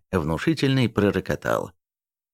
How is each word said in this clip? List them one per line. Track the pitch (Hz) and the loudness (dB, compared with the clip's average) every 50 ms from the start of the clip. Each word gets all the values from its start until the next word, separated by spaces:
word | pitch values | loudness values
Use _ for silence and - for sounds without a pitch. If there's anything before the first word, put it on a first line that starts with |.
| _ - | _ -4
внушительный, | - 92 76 78 82 87 - 165 160 - - 135 135 131 123 110 | -2 -2 0 0 -2 -2 0 -2 0 0 0 2 2 2 2 0
пророкотал: | - - 101 101 90 95 - - 78 69 - 58 57 55 50 - - _ _ _ _ _ _ _ _ _ _ _ | 2 2 2 2 2 0 -2 -4 -6 -4 -2 -2 -2 -2 -2 -6 -12 _ _ _ _ _ _ _ _ _ _ _